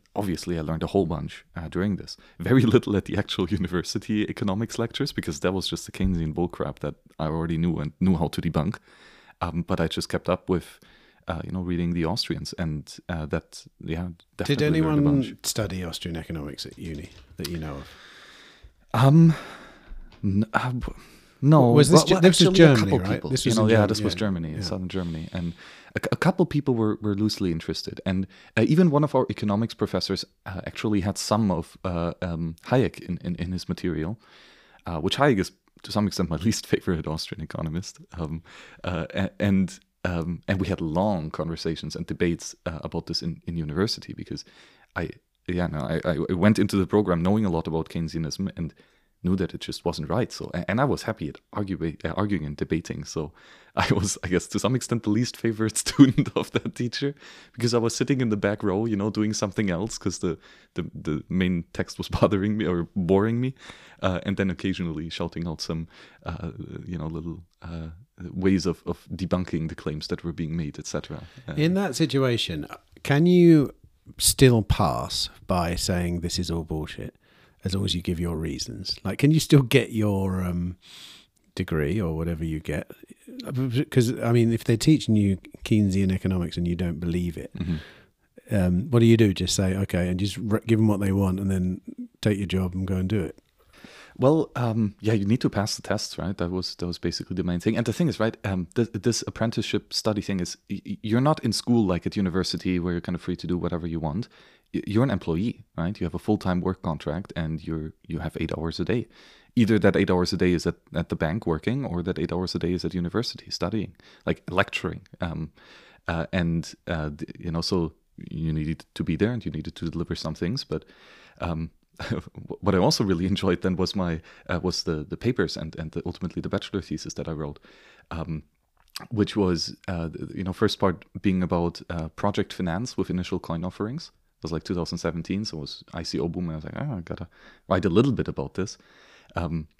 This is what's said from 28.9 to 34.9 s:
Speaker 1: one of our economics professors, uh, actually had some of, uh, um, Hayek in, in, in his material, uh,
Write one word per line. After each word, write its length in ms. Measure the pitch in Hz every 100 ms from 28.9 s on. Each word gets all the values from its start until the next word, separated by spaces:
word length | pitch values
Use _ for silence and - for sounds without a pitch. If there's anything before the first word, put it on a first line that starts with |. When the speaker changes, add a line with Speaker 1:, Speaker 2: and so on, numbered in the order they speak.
Speaker 1:
one 140 | 143
of 100 | 151
our 120 | 131 -
economics 440 | - 104 101 113
professors, 500 | - 107 92 - 95 - _ -
uh, 140 | 90 -
actually 340 | - 117 104
had 160 | 95 92
some 340 | - 107 107
of, 260 | 82 - -
uh, 280 | 95 85 85 -
um, 340 | 90 82 82 82 -
Hayek 340 | 127 92 -
in, 180 | - 85
in, 180 | - 87
in 160 | 87
his 160 | 92 -
material, 500 | 87 90 78 80 113 _ - - - _ _
uh, 120 | -